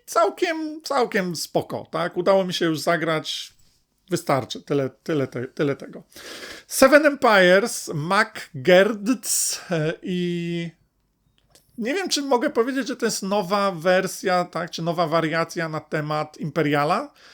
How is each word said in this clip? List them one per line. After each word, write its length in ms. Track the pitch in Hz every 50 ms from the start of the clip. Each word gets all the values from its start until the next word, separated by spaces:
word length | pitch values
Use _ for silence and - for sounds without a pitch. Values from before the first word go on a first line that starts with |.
| _
całkiem, 760 | - - 330 330 302 294 - 349 359 320 320 320 311 302 320 -
całkiem 520 | - 285 269 240 226 - 208 185 180 170
spoko, 520 | 147 - - - 165 - - 139 110 - -
tak? 260 | - 160 170 180 - 185
Udało 280 | 175 190 196 196 190
mi 80 | 180 170
się 120 | - 180
już 140 | 165 160 143
zagrać, 720 | 139 170 170 165 160 160 160 156 156 - - - - - - _ _ _ _ _ _ _ _ _ _ -
wystarczy, 520 | - 165 - - 147 131 113 - - -
tyle, 280 | - - 151 143 135 131 - _ _
tyle 240 | - 165 147 135 131
te-, 200 | - 127 120 -
tyle 280 | - - 160 139 135
tego. 280 | - - - - - - _ _ - - - - - - - - - - -
Seven 380 | - - 269 262 302 294 311
Empires, 840 | 294 285 - - 240 214 196 180 180 180 196 226 233 - - - - -
Mac 360 | 147 147 170 190 202 220 220 - - - - -
Gerds, 1040 | 139 127 180 180 180 196 208 233 208 202 208 262 202 - - - - - - - - - -
e, 220 | 180 160 151 160 175 -
i 680 | - 208 180 180 175 175 175 175 170 170 170 170 170 165 - _ _ _ _ _ _ _ _ _ _ _ _ _ _ _ _ _ _ _ _ -
nie 160 | 202 233 294
wiem, 160 | 392 370 339
czy 120 | - 294
mogę 280 | 285 269 277 240 254 294
powiedzieć, 380 | 294 - 226 262 262 277 247 233
że 80 | 254
to 100 | - 240
jest 180 | 220 - - 208
nowa 480 | 185 202 208 196 170 202 208 202 196
wersja, 760 | 185 160 151 185 180 185 190 185 - - - 190 185 180 175
tak, 260 | 175 - 165 175 170
czy 100 | - -
nowa 260 | 165 165 165 165 175 151
wariacja 640 | 156 165 160 156 156 165 165 165 - 170 165 160
na 100 | 156 151
temat 580 | - - - 156 151 151 151 151 151 151 - -
Imperiala, 760 | - 156 - 165 156 139 147 143 147 151 180 220 294 285 - _ - -